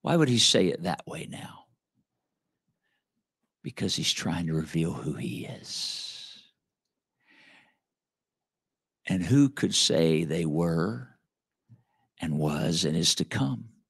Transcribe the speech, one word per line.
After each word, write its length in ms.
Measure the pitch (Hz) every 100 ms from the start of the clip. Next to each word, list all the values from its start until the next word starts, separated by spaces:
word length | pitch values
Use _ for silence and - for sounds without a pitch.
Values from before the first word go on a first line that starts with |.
Why 140 | 135
would 140 | 165 143
he 100 | 120
say 280 | - 120 92
it 160 | -
that 220 | 90 78
way 220 | - 80 85
now? 360 | - - - _ _ _ _ _ _ _ _ _ _ _ _ _ _ _ _ _ _ _ _
Because 360 | - - 95 -
he's 160 | -
trying 340 | - - 82 82
to 60 |
reveal 400 | 80 78 82 82
who 220 | - 69
he 300 | - - -
is. 960 | - - - - - - - - - - _ _ _ _ _ _ _ _ _ _ - - _ _ _ _ _ _ _ _ _ _ _ _ _ _
And 200 | - 95
who 240 | 87 135 139
could 260 | - 98
say 480 | - - 76 82 80
they 220 | 82 85
were 720 | 80 76 85 82 90 120 123 _ _ _ _ _ _ - _ _ _ _
and 220 | 80 76
was 460 | 76 73 76 82
and 100 | 76
is 180 | 82 -
to 100 | -
come? 480 | - - 135 117 - _